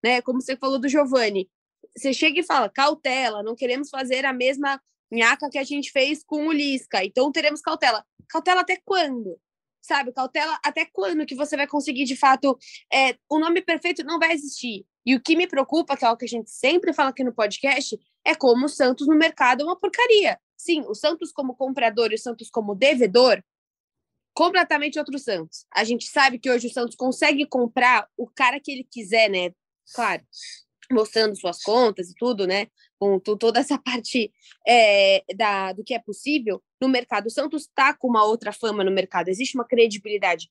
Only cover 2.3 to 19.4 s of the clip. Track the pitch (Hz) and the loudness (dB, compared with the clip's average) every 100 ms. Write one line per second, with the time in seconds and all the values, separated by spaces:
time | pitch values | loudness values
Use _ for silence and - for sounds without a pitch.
2.3 | 294 330 294 208 - 294 302 269 262 247 | 0 0 0 0 2 0 0 -4 -2 -2
3.3 | 214 208 233 254 247 285 269 262 254 277 | -4 -8 -6 -4 -4 -6 -8 -4 -2 -2
4.3 | 254 254 277 285 277 _ _ _ 233 226 | 0 -2 0 -4 -6 _ _ _ 2 2
5.3 | 285 285 277 269 285 269 277 269 302 _ | 2 -2 -6 -4 -6 -2 0 0 -2 _
6.3 | 302 302 302 285 269 - 208 196 254 277 | -4 -2 -2 -2 -4 -4 -4 -2 0 0
7.3 | 302 294 294 - 320 269 220 _ _ _ | 2 0 -2 -6 0 0 0 _ _ _
8.3 | 320 320 370 359 370 - 381 311 247 202 | -4 0 0 0 -4 -2 -2 0 -4 -10
9.3 | 170 _ _ _ _ - 294 254 262 254 | -12 _ _ _ _ -4 -2 -2 -6 -4
10.3 | 311 311 311 294 302 320 - 392 311 302 | -2 -4 -2 -4 -4 -6 -4 -4 -2 -4
11.3 | 262 294 285 285 294 285 254 269 262 277 | -6 -4 -2 -2 -2 -4 -4 -4 2 4
12.3 | 262 277 254 - - _ 262 269 240 _ | 4 2 0 -6 -20 _ 2 2 0 _
13.3 | 311 320 339 359 330 349 349 285 330 330 | 0 2 0 0 -2 -2 -6 -4 -2 0
14.3 | 330 285 - 247 202 - _ 233 254 - | 0 -6 -10 -10 -10 -14 _ 0 0 2
15.3 | 320 359 269 269 311 330 269 240 233 233 | 0 2 -2 0 -2 -2 0 0 0 -4
16.3 | 233 220 - 254 339 - 320 277 254 254 | -8 -10 -2 0 2 0 0 -2 0 -4
17.3 | 233 208 - 277 262 262 214 _ _ - | -2 -2 0 -2 -2 -2 -10 _ _ -4
18.3 | 311 262 240 285 - 254 254 285 311 330 | 2 4 4 2 2 0 2 2 4 4
19.3 | 320 | 2